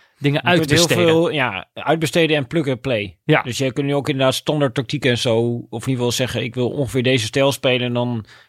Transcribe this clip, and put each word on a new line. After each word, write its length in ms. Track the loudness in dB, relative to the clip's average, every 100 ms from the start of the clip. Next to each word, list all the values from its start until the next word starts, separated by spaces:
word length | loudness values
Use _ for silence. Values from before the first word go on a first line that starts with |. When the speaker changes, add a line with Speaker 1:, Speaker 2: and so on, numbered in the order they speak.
| _ _
Speaker 1:
dingen 220 | -2 0
Speaker 2:
Je 60 | 2 2
kunt 120 | 4
heel 80 | 2
Speaker 1:
uitbesteden. 260 | 4 4 4
Speaker 2:
veel, 220 | 4 2
ja, 380 | 0 -2 -4 -8
uitbesteden 640 | -6 -2 -2 0 0 2 0
en 100 | -2
plug 200 | -2 -2
and 140 | -4
play. 360 | -2 -4 -4 -6
Speaker 1:
Ja. 180 | 0 0
Speaker 2:
Dus 160 | 0 -2
je 160 | -2
kunt 140 | -2 -2
nu 80 | -2
ook 140 | -2
inderdaad 240 | 0 0 0
standaard 380 | -2 0 0
tactieken 360 | -2 -4 -2 0
en 60 | 0
zo, 200 | 2 2 0
of 380 | -2 -8 -8
in 60 | -4
ieder 0 | -2
geval 160 | 0
zeggen, 320 | 0 -2 -4
ik 120 | -6 -2
wil 140 | -2
ongeveer 340 | -2 -2 0
deze 220 | 2 2 0
stijl 260 | 0 2
spelen 360 | 2 0 0 0
en 60 |
dan 320 | -2 -2 -4 -8 -18